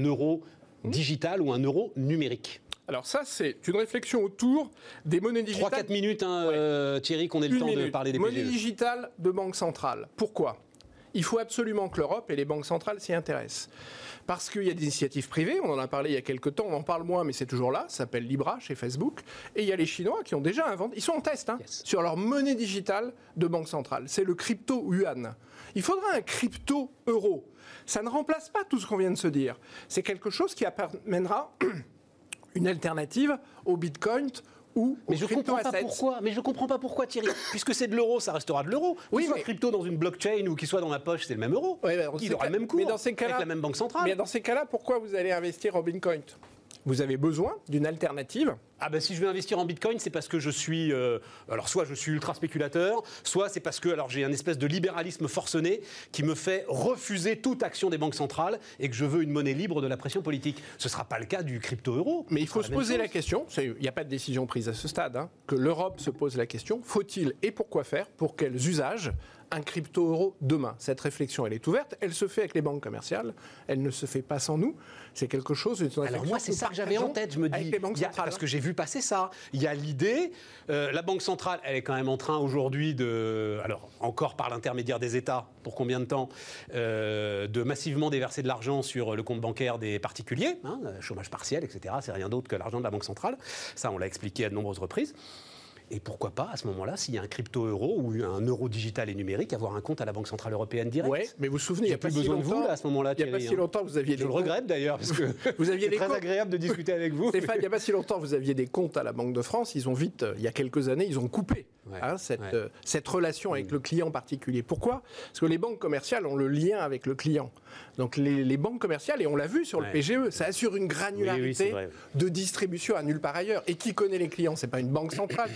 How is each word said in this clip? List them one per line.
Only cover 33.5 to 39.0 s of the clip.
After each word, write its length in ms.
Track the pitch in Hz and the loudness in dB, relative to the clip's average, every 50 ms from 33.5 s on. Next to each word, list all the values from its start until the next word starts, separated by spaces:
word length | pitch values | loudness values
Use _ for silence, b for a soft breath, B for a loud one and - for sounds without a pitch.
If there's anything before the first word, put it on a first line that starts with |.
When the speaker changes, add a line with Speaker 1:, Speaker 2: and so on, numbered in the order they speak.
| B B - | B B 0
Speaker 2:
au 140 | 190 180 170 | 0 2 2
Bitcoin 500 | 165 170 139 - - 208 233 262 285 269 - - B B B B B - - | 0 -2 -2 -2 0 2 2 2 0 -2 -4 -8 B B B B B -4 0
ou 240 | 240 220 254 277 - - - | 2 2 2 2 0 -2 -2
Speaker 1:
Mais 60 | 165 | 0
Speaker 2:
aux 40 | 147 | 0
Speaker 1:
je 40 | 180 | 2
comprends 300 | - 220 277 - - 254 | 2 2 2 2 2 2
pas 60 | 240 | 2
Speaker 2:
crypto-assets. 180 | 208 262 214 185 | 2 2 0 0
Speaker 1:
pourquoi. 400 | - - - - 262 262 254 240 | 0 -2 -2 0 0 0 2 2
Mais 120 | 202 220 | 0 0
je 80 | 208 240 | 0 0
comprends 260 | - 269 262 262 262 | 0 -2 0 0 0
pas 120 | 254 269 254 | 0 0 0
pourquoi, 280 | 262 247 - - 254 | -2 -2 -2 -2 -2
Thierry. 220 | 254 - 240 214 190 175 - | 0 0 0 0 0 0 0
<coughs> 100 | - - | -2 -6
Puisque 240 | - 208 - 285 - | -4 -2 0 0 0
c'est 140 | - 254 220 | 2 2 2
de 80 | 202 | 4
l'euro, 240 | 233 233 226 240 233 | 4 4 4 4 2
ça 140 | - - 156 | 2 0 -2
restera 280 | 151 - - 156 139 | 0 0 2 2 2
de 60 | 139 160 | 2 2
l'euro. 260 | 226 294 330 359 339 | 2 4 4 2 2
Qu'il 60 | 349 | 0